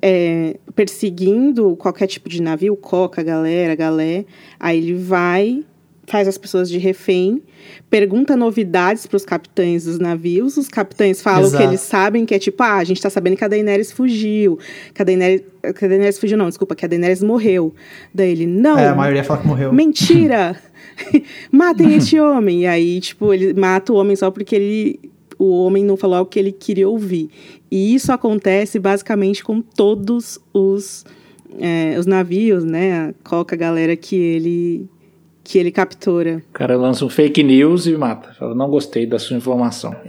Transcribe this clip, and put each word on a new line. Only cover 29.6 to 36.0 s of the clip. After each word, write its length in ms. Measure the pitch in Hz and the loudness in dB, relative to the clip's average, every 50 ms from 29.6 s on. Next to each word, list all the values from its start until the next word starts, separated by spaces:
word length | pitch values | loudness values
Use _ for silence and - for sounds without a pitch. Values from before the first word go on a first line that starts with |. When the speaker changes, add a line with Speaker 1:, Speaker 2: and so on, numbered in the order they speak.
Speaker 1:
todos 800 | 226 - - - 202 208 214 202 196 208 240 240 226 - - - _ _ - | -4 -6 0 2 2 2 2 0 -2 -4 -4 -4 -4 -8 -16 -20 _ _ -2
os, 520 | 202 190 196 196 202 196 - - - - - - - - _ _ _ _ - - - | 0 2 2 0 -2 -4 -8 -16 -18 -20 -20 -20 -20 -20 _ _ _ _ -20 -12 -6
é, 360 | - 175 165 165 160 156 156 | -4 -2 -2 0 -2 -2 -2
os 80 | 170 180 | -2 0
navios, 600 | 185 190 185 185 170 180 196 220 226 202 180 165 | 2 2 2 2 0 0 0 2 2 2 2 0
né? 260 | 160 160 165 185 190 180 165 160 156 | -2 -2 0 0 0 0 -2 -4 -6
A 40 | - _ _ | -8 _ _
Coca, 320 | - 175 170 175 - 175 | -6 -4 -4 -2 -4 -4
a 20 | |
galera 380 | 165 165 165 165 165 165 165 170 | -4 -2 -2 0 0 0 0 -2
que 200 | 165 - - 196 | -2 -4 -4 -2
ele, 720 | 185 175 170 165 160 165 170 175 175 175 175 170 - 190 185 _ _ _ _ _ _ _ _ _ _ | 0 0 0 -2 -2 -2 -2 -2 -2 -2 -4 -4 -6 -8 -14 _ _ _ _ _ _ _ _ _ _
que 160 | _ - - | _ -2 0
ele 140 | 190 175 175 | 0 0 0
captura. 720 | 180 208 185 190 - - | 0 -2 -2 -4 -4 -8